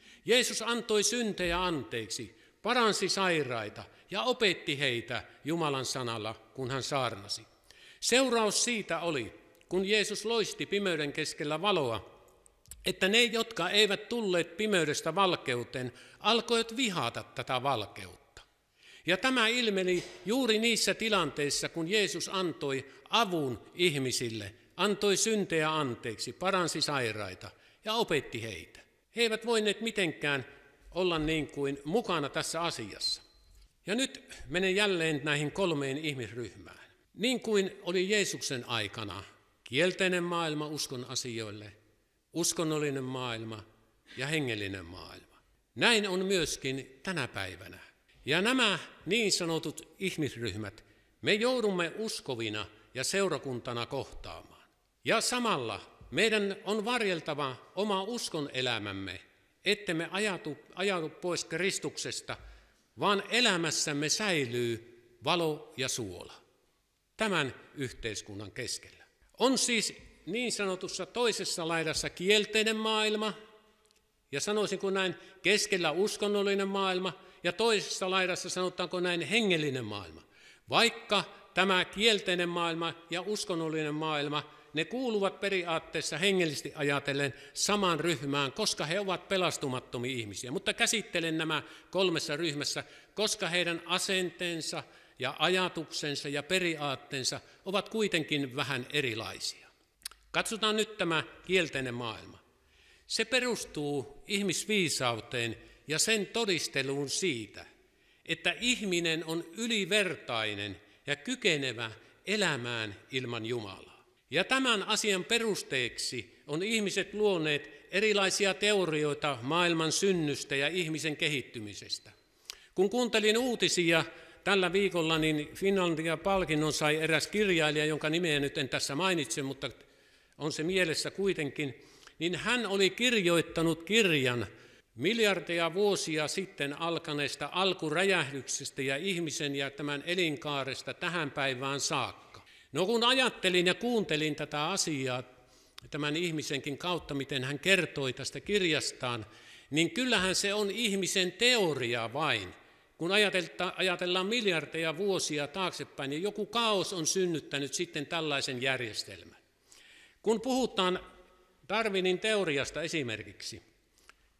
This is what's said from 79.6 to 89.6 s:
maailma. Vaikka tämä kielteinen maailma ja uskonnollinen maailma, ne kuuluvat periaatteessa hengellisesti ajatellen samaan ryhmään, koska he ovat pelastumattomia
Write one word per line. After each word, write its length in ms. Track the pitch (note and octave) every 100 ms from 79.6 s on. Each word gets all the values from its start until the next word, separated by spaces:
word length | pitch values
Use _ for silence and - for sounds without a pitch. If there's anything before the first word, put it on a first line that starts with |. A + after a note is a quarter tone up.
| D3+ B2+ A2
maailma. 360 | G#2 E2+ D#2+ - - - - -
Vaikka 540 | C#3+ A3+ - - G3+ E3 - -
tämä 320 | - F#3+ F#3 E3+
kielteinen 640 | F#3+ A3+ G#3 - F3+ F3
maailma 440 | F3 E3+ E3 E3 - -
ja 120 | F3
uskonnollinen 720 | F#3 G#3 - E3+ D#3+ D#3 D3+ D3+
maailma, 600 | D#3 D3+ D3 D3 C#3+ - - D3
ne 100 | D#3+
kuuluvat 540 | B3 B3+ G#3+ G3 F#3+
periaatteessa 800 | G3+ F#3+ E3+ D#3+ - D#3 - D3+
hengellisesti 540 | G3 F#3+ E3 C3+ - D#3+
ajatellen 580 | C#3+ C#3+ - C#3 C#3+ - -
samaan 460 | - - G#3 F#3+ D#3
ryhmään, 520 | D#3+ C#3+ C#3 C#3+ C#3+
koska 340 | - G#3 - D3+
he 140 | F3+
ovat 280 | G3 E3+ -
pelastumattomia 920 | G3 E3+ -